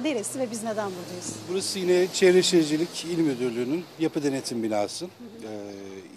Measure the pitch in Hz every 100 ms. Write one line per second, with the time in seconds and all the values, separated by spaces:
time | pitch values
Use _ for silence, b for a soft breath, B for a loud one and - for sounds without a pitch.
0 | 302 247 - 262 247 226 226 214 202 180
1 | 165 180 - - 160 190 190 196 180 180
2 | 180 - 185 185 175 175 151 156 170 -
3 | 160 170 156 120 127 117 123 165 165 -
4 | 156 156 143 135 - 117 113 104 101 -
5 | 180 - 240 220 110 107 202 196 196 95
6 | -